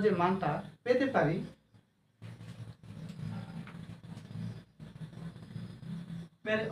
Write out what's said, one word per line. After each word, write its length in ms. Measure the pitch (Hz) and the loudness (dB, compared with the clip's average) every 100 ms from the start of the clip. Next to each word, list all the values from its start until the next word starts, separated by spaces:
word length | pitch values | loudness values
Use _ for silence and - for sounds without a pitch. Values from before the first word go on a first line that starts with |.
| 208 | 6
যে 40 | 180 | 8
মানটা 300 | 175 190 156 160 - - 240 | 6 6 2 0 -4 -2 4
পেতে 220 | 247 269 180 | 6 6 6
পারি, 200 | 147 180 - - _ - _ _ _ _ - - - - - - - - - - - - - - - - - - - - - - 113 - - - - - 156 - - - - - - - - - - - - - 214 | 6 4 -2 -8 _ -20 _ _ _ _ -14 -12 -14 -12 -12 -14 -14 -12 -10 -6 -6 -6 -6 -8 -10 -10 -12 -12 -12 -12 -10 -6 -6 -8 -12 -18 -16 -12 -12 -10 -12 -12 -12 -10 -10 -10 -8 -8 -6 -8 -10 -8 0
প্যারি-, 240 | 214 - | 2 2